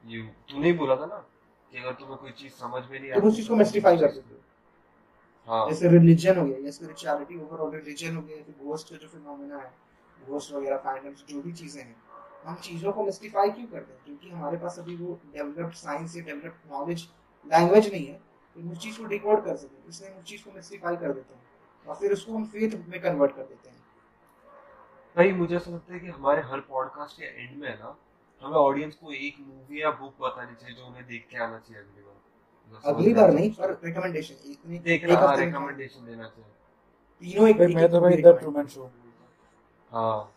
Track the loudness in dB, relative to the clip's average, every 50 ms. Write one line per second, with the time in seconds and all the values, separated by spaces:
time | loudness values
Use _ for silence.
0 | -18 -14 -14 -14 -14 -14 -18 _ _ -14 -8 0 0 2 2 2 2 0 0 0
1 | -2 -10 -12 -16 -16 _ _ _ _ _ _ _ _ _ -20 -12 -10 -10 -10 -12
2 | -14 -18 -16 -16 -16 -20 -20 -20 -20 -20 -20 -16 -14 -12 -10 -12 -12 -12 -16 -16
3 | -12 -2 -2 2 4 4 2 2 -4 -2 2 2 2 2 2 2 4 4 6 6
4 | 4 0 0 -4 -18 -20 -20 -20 _ _ _ _ _ _ _ _ _ _ _ _
5 | _ _ _ _ _ _ _ _ _ -4 -2 -2 0 -2 -2 2 6 8 8 10
6 | 10 10 8 8 6 4 4 4 2 -2 -4 -6 -8 -12 -12 -14 -16 -16 -16 -12
7 | -6 -6 -6 -6 -6 -10 -14 -16 -14 -14 -10 -8 -8 -8 -8 -12 -14 -14 -14 -12
8 | -10 -10 -10 -10 -12 -14 -18 -20 -20 -20 -20 -16 -12 -10 -10 -10 -12 -16 -20 -20
9 | -20 -20 -20 -20 -20 -18 -18 -16 -16 -16 -16 -16 -18 -18 _ _ _ _ _ _
10 | _ _ _ _ -16 -10 -10 -10 -10 -10 -10 -8 -6 -6 -6 -6 -6 -8 -10 -10
11 | -12 -18 -20 _ -20 -14 -14 -12 -12 -12 -14 -14 -16 -18 -18 -18 -20 -20 -20 _
12 | _ _ -20 -20 -20 -20 -20 -20 -16 -16 -16 -14 -14 -14 -12 -6 -6 -6 -4 -4
13 | -4 -6 -6 -8 -14 -6 -2 0 0 0 -2 -6 -16 -16 -16 -18 -18 -20 -20 _
14 | _ -20 -20 -20 -20 -18 -14 -10 -8 -8 -8 -8 -8 -10 -12 -12 -14 -14 -12 -12
15 | -12 -12 -12 -14 _ -20 -12 -12 -12 -10 -8 -10 -10 -10 -12 -14 -12 -10 -10 -10
16 | -10 -12 -14 -14 -14 -14 -16 -14 -14 -18 -20 _ _ -14 -10 -8 -6 -6 -6 -8
17 | -8 -16 _ _ _ _ _ _ _ 2 4 4 6 8 8 6 6 6 -4 -8
18 | -10 -12 -14 -20 _ _ _ _ _ _ _ -14 -14 -14 -12 -12 -14 -14 -14 -14
19 | -8 -8 -8 -6 2 2 2 2 2 -4 -8 -8 -10 -18 -20 -20 _ -20 -20 -20
20 | -20 -20 -20 -20 -20 -20 -20 -20 -20 -20 -20 -20 -20 -20 -20 -8 -6 -6 -4 -4
21 | -4 -6 -6 -6 -10 _ -20 -20 _ _ _ _ _ _ _ _ _ -14 -10 -2
22 | 0 0 0 0 -2 -8 -8 -8 -8 -8 -4 -4 -2 -2 -2 -6 -12 -12 -14 -4
23 | -2 -2 2 2 2 0 0 -4 -16 -16 -18 -20 _ -20 _ _ _ _ _ _
24 | _ _ _ _ _ _ _ _ _ -20 -20 -20 -20 -20 -20 -20 -20 _ _ -20
25 | _ _ _ 2 4 4 4 0 -2 -2 -2 -6 -6 -8 -14 -16 -16 -16 -16 -16
26 | -14 -16 -16 -4 0 0 0 0 0 -6 -10 -10 -10 _ -6 -6 -6 -6 -10 -16
27 | -16 -16 -16 -18 -20 -18 -16 -18 -18 -18 -16 -14 -12 -12 -12 -12 -16 -20 -20 _
28 | _ _ _ _ _ _ _ _ -14 -2 0 2 2 2 2 -2 -6 -8 -12 _
29 | -18 -16 -14 -10 -10 -12 -12 -14 -20 -20 -20 -20 -20 -16 -12 -6 -6 -6 -6 -6
30 | -14 -18 -14 _ -10 -10 -8 -10 -16 -16 -18 -20 -20 -20 -20 -20 -20 -20 -20 -20
31 | -18 -16 -18 -18 -18 _ -10 -10 -8 -8 -10 -16 _ _ -20 -20 -20 -20 _ -20
32 | -20 -20 -20 _ _ _ _ _ _ _ _ _ _ -20 -20 -6 -2 -2 0 4
33 | 4 4 6 8 8 8 6 4 2 0 -2 -4 -6 -6 -6 -6 -10 -10 -8 -6
34 | -6 -6 -6 -8 -10 -10 -18 -20 -20 -20 -20 _ _ -16 -14 -10 -2 -2 -2 0
35 | 4 4 6 6 6 4 4 2 0 -2 -4 -6 -8 -8 -10 -12 -14 -16 -16 -20
36 | -20 -18 -18 -16 -18 -18 -20 -20 -20 -20 _ _ _ _ _ _ _ _ _ _
37 | _ _ _ _ -16 -6 4 6 8 8 10 8 8 6 8 6 6 6 6 6
38 | 6 8 6 12 12 12 10 10 4 -4 -4 -4 -6 -6 -10 -16 -18 -18 -20 -20
39 | -20 -20 _ _ -20 _ _ _ _ _ _ _ _ _ _ _ _ _ -6 -2
40 | -2 -2 -2 -4 -6 -12 _